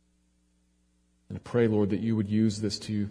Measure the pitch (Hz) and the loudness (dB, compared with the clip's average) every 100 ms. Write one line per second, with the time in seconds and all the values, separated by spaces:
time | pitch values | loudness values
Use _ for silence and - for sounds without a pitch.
0 | _ _ _ _ _ _ _ _ _ _ | _ _ _ _ _ _ _ _ _ _
1 | _ _ _ 98 - 123 113 107 98 98 | _ _ _ -12 -2 2 4 4 2 0
2 | 113 110 101 107 110 104 107 - - 107 | 0 0 0 2 2 0 -4 -6 -6 -4
3 | 101 | -4